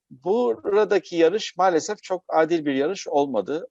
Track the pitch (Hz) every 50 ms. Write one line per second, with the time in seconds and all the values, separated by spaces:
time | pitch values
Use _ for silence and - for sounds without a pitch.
0 | _ - - 127 135 170 208 240 247 240 220 - - - 196 208 214 180 208 185
1 | - - 175 165 165 160 185 214 202 - - 175 185 190 175 156 147 - 208 -
2 | - - 185 170 _ - - 160 160 156 175 165 147 147 135 135 139 160 196 185
3 | - - 160 143 143 139 127 104 92 107 139 165 - -